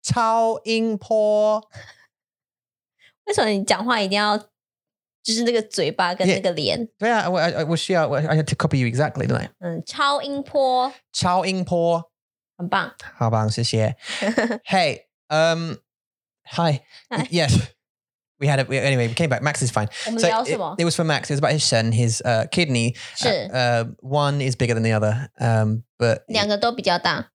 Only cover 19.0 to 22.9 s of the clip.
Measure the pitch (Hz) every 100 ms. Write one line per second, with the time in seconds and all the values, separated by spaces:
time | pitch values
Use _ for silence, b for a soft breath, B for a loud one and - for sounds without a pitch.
19 | 117 120 165 123 143 139 127 113 104 B
20 | - 226 175 220 254 240 165 - 170 156
21 | 160 143 - 139 143 147 - 117 113 113
22 | 120 113 127 113 110 - 165 123 117